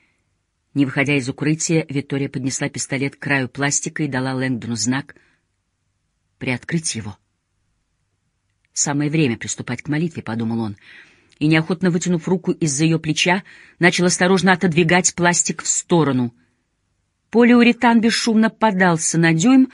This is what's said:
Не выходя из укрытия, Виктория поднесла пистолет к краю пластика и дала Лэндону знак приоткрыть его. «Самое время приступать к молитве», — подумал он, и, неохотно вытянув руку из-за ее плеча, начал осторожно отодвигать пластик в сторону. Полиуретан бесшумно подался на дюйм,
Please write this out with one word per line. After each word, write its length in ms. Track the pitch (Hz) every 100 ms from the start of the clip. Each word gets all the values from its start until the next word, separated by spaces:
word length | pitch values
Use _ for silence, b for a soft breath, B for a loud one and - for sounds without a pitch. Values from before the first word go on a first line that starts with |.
| _ _ _ _ _ _ _
Не 100 | 139
выходя 320 | 135 143 135 143
из 120 | 123
укрытия, 580 | - 143 156 - 160 -
Виктория 400 | 139 - 139 139
поднесла 400 | 135 131 - 143
пистолет 480 | 139 - 135 135 -
к 20 |
краю 300 | 143 139 123
пластика 540 | - 143 143 165 160
и 60 | 151
дала 260 | 127 131
Лэндону 420 | 131 131 120 110 117
знак 380 | 123 135 - - b b b _ _ _ _ _ _ _ _ -
приоткрыть 560 | 131 123 - 170 160
его. 220 | 113 101 95 _ _ _ _ _ _ _ _ _ _ _ _ _ _ _
«Самое 380 | - - 143 147
время 260 | 160 143 113
приступать 460 | 104 - 123 120
к 60 | 139
молитве», — 340 | 147 170 123
подумал 360 | - 113 113 117
он, 160 | 110 101 b b b b b b
и, 80 | 151
неохотно 440 | 160 160 175 185
вытянув 380 | 170 175 175 170
руку 240 | 185 185
из-за 320 | - 160 135
ее 140 | 160 160
плеча, 440 | 160 151 180 190 - B B B
начал 280 | 175 175 180
осторожно 460 | - 180 190 190
отодвигать 640 | 180 190 151 165 175 175
пластик 480 | - 175 170 - 170
в 40 | -
сторону. 680 | - - 170 143 127 120 - _ _ _ _ _ _ _ _ _
Полиуретан 680 | 220 240 240 240 233 240 233
бесшумно 500 | 220 - 240 220 220
подался 680 | - 220 185 185 165 - 165
на 140 | 165
дюйм, 380 | 165 220 269 262